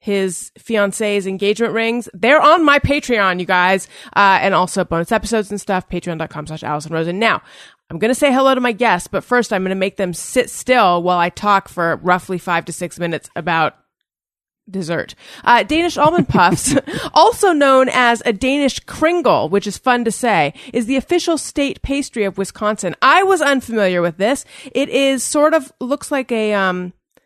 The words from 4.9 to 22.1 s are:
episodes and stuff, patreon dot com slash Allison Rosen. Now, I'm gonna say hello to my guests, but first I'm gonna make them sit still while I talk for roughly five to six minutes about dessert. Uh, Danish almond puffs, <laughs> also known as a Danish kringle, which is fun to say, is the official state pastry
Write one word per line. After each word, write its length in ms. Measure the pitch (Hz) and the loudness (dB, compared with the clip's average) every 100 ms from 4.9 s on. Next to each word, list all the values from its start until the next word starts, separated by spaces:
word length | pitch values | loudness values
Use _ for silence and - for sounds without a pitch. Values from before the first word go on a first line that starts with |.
| 165 170 | -2 0
episodes 400 | 226 196 226 202 | -2 0 -4 -2
and 80 | 208 | -8
stuff, 300 | - 190 - | -4 -4 -4
patreon 300 | 175 180 160 | -8 -8 -8
dot 100 | 160 | -8
com 180 | 165 151 | -10 -12
slash 160 | 156 | -12
Allison 300 | - 151 156 | -6 -8 -4
Rosen. 260 | 160 165 180 | -4 -4 0
Now, 220 | 226 175 - - - _ _ | 0 0 -6 -20 -20 _ _
I'm 100 | 170 | -4
gonna 160 | 214 | -2
say 160 | 254 294 | 2 2
hello 240 | 254 269 | 4 2
to 60 | 254 | 2
my 120 | 247 | 0
guests, 360 | 208 240 180 - | 0 0 0 -2
but 160 | 190 | -8
first 260 | - 247 233 | -2 -2 0
I'm 120 | 202 | -2
gonna 120 | 185 | -2
make 220 | 190 190 - | -2 -4 -4
them 160 | 185 | -6
sit 380 | 165 - - - | -6 -4 -2 -2
still 520 | - - 254 202 175 | -6 0 4 4 2
while 140 | 175 175 | 0 0
I 140 | 175 | 0
talk 400 | - 208 196 - | -2 0 0 0
for 260 | - 170 143 | -4 -2 -2
roughly 340 | 180 180 - 185 | 0 0 0 -10
five 300 | - 170 - | -2 -4 -4
to 60 | |
six 260 | 170 175 - | -10 -10 -6
minutes 320 | 170 160 - | -6 -6 -8
about 420 | - 165 165 156 - _ _ _ _ _ _ _ _ _ | -10 -2 0 0 -4 _ _ _ _ _ _ _ _ _
dessert. 440 | 190 160 165 - - - - | -10 -6 -6 -6 -12 -20 -6
Uh, 180 | - 240 | 2 2
Danish 360 | 202 302 349 - | 4 0 0 2
almond 300 | 294 339 - | 2 2 0
puffs, 460 | - 180 - - - - | 4 4 2 0 -2 -2
<laughs> 200 | 349 - | -10 -2
also 380 | - 381 480 403 | 4 4 4 2
known 360 | 320 285 262 262 | 2 4 4 4
as 320 | - 247 233 | 2 2 2
a 80 | - | -2
Danish 480 | 202 262 277 277 - | -2 -2 0 0 -2
kringle, 680 | - - 311 349 247 151 120 | -12 -2 0 2 2 2 2
which 180 | 196 202 | -2 -4
is 100 | 190 | -6
fun 280 | - 247 | -2 0
to 60 | 233 | 0
say, 440 | 208 240 196 165 - - | -2 0 0 0 -4 -8
is 140 | - 220 | -6 -2
the 100 | 269 | -4
official 400 | - 349 339 320 | 0 -2 0 -4
state 460 | - - 277 - | -4 -4 -4 -4
pastry 420 | - 277 269 | -6 -4 -4